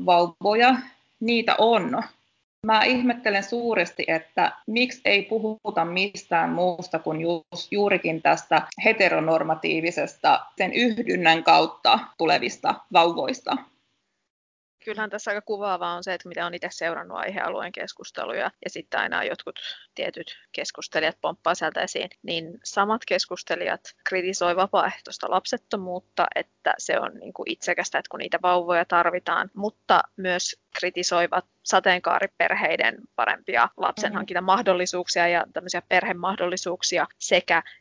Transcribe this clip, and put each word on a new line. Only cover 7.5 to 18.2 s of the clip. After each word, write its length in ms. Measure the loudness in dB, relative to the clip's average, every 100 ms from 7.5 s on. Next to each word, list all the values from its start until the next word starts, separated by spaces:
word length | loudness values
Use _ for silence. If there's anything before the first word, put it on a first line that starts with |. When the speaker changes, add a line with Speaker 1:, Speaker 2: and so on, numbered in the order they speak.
| -16 -6
Speaker 1:
juurikin 520 | 0 2 2 0 0
tästä 400 | 2 2 4 2 2 2
heteronormatiivisesta, 1600 | 2 4 4 4 2 2 2 -2 -2 -2 -2 -4 -6 0 2 2 0 -4
sen 140 | -2
yhdynnän 720 | 2 0 0 -2 2 4 4
kautta 540 | 6 6 4 0 2 2 0 -2
tulevista 560 | 2 2 0 -4 -2 -2 2
vauvoista. 640 | 4 4 2 -4 -4 -4 -6 -6 _ _ _ _ _ _ _ _ _ _ _
Speaker 2:
Kyllähän 260 | -10 -6 -6
tässä 200 | -6 -4
aika 100 | -6
kuvaavaa 540 | -4 -4 -2 -2 -4
on 100 | -6
se, 100 | -6
että 140 | -8 -8
mitä 180 | -8 -6
on 80 |
itse 140 | -6 -10
seurannut 480 | -6 -6 -4 -8 -6
aihealueen 540 | -6 -4 -4 -4 -8
keskusteluja, 800 | -10 -12 -12 -14 -10